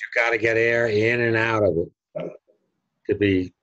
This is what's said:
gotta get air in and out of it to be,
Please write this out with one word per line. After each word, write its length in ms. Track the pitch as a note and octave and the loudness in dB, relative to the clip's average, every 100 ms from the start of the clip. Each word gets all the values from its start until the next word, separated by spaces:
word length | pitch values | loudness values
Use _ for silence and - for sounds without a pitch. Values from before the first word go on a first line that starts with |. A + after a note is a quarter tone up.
| - A#2+ | -6 -2
gotta 220 | A#2 A#2 | 0 0
get 180 | A2+ A2+ | 0 2
air 320 | A#2 A#2 A#2+ | 2 0 0
in 320 | G#2 A2+ A#2+ | 0 0 2
and 160 | A#2 A2+ | 0 0
out 260 | A2+ A2 | 0 2
of 140 | G2 D#2+ F2+ - _ - | 2 0 -4 -10 _ -12
it 160 | - - _ _ _ _ _ _ - | -12 -14 _ _ _ _ _ _ -6
to 60 | |
be, 380 | G2+ G2+ F#2+ F#2 - | 0 2 2 -2 -10